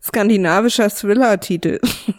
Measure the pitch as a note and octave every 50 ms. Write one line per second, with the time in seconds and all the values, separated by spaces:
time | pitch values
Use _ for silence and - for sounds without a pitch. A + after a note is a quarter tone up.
0 | - - - A#3 G3+ G#3+ A3+ G3 F#3 E3 E3 G3 A3 A#3+ - - A3+ G#3 - -
1 | - G3+ G#3 B3 C4 A#3 G#3 F3+ - - F#3+ E3 - - D2+ - - A#3 - -
2 | - - -